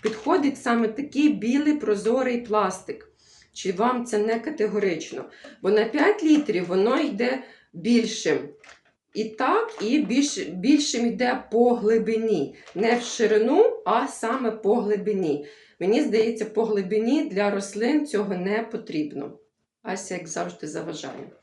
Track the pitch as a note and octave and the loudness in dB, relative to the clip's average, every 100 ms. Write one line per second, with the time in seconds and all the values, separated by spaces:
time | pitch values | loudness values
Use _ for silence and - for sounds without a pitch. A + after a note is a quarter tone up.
0 | G#3+ - - D#4 C#4 - - A#3 A3+ A3 | -4 -4 0 2 2 -2 0 0 0 -2
1 | C#4 C4+ D4+ G3 G#3 C#4 D4+ D4+ - G3+ | -6 2 2 4 0 2 2 0 0 0
2 | F#3+ B3+ B3+ A#3+ A#3+ G#3+ F#3+ F#3 - - | 2 2 2 -2 0 0 0 -2 -10 -12
3 | - _ _ - _ - F#3 F3+ A#3 B3 | -14 _ _ -20 _ -10 -6 0 0 0
4 | A#3+ G#3+ G#3+ A#3 C4+ - G#3 G3+ G3 D#3+ | -2 -2 0 -2 -4 -4 -2 0 -2 -2
5 | - B2+ - - - - F3+ G#3+ A3+ D4 | -6 -12 -14 -18 -20 -6 0 2 2 2
6 | E4+ G#4 D#4+ D4+ D4 F3+ E3+ F#3+ G#3 C4+ | 2 2 4 4 4 -2 0 2 4 2
7 | D4+ G3+ A#3+ C4 - - _ E3+ E3+ A#3+ | 0 0 -2 -2 -8 -20 _ -8 2 4
8 | G#3+ - - C#3 C#3+ - - - _ _ | 4 -2 0 0 -2 -16 -20 -20 _ _
9 | _ - A3 - C4 G4 A#4 - G#3 C#4+ | _ -6 -6 -2 0 0 0 -4 0 0
10 | - B3+ C#4+ G3 D#3 F3+ G3 D4 - A#3 | 2 2 0 -2 -8 -4 4 4 4 0
11 | A#3 F#3+ B3 - - A3 A#3+ A#3+ G3+ A3+ | -2 0 -2 -2 -2 2 4 4 2 2
12 | - A3+ A3+ F#3+ C#3 - - - A3+ A#3+ | 2 0 0 0 -2 -8 -14 -2 2 2
13 | - - G#3+ G#3+ A3+ D#4+ A#4 - - A3 | -2 0 2 4 4 4 4 2 0 0
14 | C4+ - A3+ C4 A#3+ A3 G3 A#3+ G3+ G#3 | 0 -6 -4 -2 -2 -2 0 2 2 0
15 | F#3 G3+ E3+ C#3+ - - - _ F3+ A#3+ | 0 -2 0 -2 -4 -18 -20 _ 2 2
16 | C4+ G#3 A3 A3+ G#3 - A3+ G#3 F#3 G#3+ | 2 2 2 0 -4 -2 0 0 0 0
17 | A3+ D4 D4+ F#3+ G3+ G3+ G3 G#3 A#3 D4+ | 2 0 0 -2 0 -2 -6 -4 0 0
18 | C#4+ G#3 G3 F3+ F3+ G#3+ A3+ A3 - D#3+ | 0 -4 -2 -4 -2 -2 -4 -10 -8 -6
19 | D3 C#3 - - _ _ _ _ - G3 | -6 -6 -12 -14 _ _ _ _ -10 -10
20 | - F3+ E3 E3 F3 - D3+ D#3 D#3 D#3 | -8 -10 -8 -8 -8 -8 -10 -10 -8 -10
21 | C#3 C3+ C#3+ - | -10 -12 -16 -20